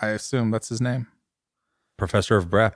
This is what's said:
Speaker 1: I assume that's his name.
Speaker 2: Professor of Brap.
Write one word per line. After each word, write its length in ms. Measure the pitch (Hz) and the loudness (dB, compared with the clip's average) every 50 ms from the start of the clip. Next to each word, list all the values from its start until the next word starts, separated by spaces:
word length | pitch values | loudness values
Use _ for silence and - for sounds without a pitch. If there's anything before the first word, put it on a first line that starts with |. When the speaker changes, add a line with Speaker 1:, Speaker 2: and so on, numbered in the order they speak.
Speaker 1:
I 60 | 107 | -6
assume 440 | 107 107 104 - - 135 123 117 110 | -4 -4 -6 -6 -4 -2 -2 0 0
that's 180 | 110 110 - - | -2 -4 -4 -6
his 120 | 117 117 | -4 -4
name. 260 | 123 123 123 127 117 _ _ _ _ _ _ _ _ _ _ _ _ _ _ _ _ _ _ | -4 -4 -4 -6 -8 _ _ _ _ _ _ _ _ _ _ _ _ _ _ _ _ _ _
Speaker 2:
Professor 380 | - 101 90 - 104 - - 113 | -6 -4 0 0 0 2 4 2
of 120 | 101 87 85 | 2 2 4
Brap. 240 | 98 104 113 110 - | 4 4 4 4 2